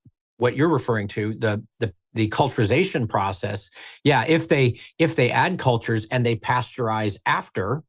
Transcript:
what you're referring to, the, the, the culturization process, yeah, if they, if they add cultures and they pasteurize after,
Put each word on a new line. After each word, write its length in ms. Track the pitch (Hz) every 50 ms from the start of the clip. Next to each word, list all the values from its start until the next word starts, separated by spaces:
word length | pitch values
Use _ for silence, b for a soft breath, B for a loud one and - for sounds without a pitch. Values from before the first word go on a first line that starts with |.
| _ - _ _ _ _ _ -
what 180 | 120 123 117
you're 160 | 131 143 170 160
referring 360 | 123 - - 120 107 101 98
to, 260 | - - 104 107 110
the, 280 | - 110 110 107 107 104 - _ -
the, 120 | 117 95 - _ _ _ -
the 140 | 113 110 101
culturization 800 | - - 151 135 - - 110 98 117 127 127 - - 160 117 -
process, 600 | - 110 98 98 95 - - 101 101 104 - B B B B B B B -
yeah, 200 | 143 143 127 -
if 220 | - 160 151 165 -
they, 300 | 170 143 135 123 120 B B B B -
if 180 | 165 156 -
they 160 | - 127 120 117
add 260 | 123 139 180 185 -
cultures 480 | - 135 120 113 - - 117 110 104 - -
and 120 | 127 123
they 120 | 120 117
pasteurize 840 | 107 - - 127 123 117 - - - 123 110 110 110 110 104 98 - -
after, 560 | - 147 175 - - - 113 92 98 123 156 -